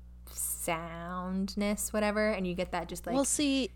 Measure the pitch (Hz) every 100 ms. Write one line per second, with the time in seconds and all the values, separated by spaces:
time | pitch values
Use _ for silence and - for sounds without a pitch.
0 | - - - - - - - 165 170 170
1 | 170 180 180 190 196 - 202 208 - 220
2 | 208 208 214 190 185 175 180 175 170 170
3 | - 262 277 - 285 269 247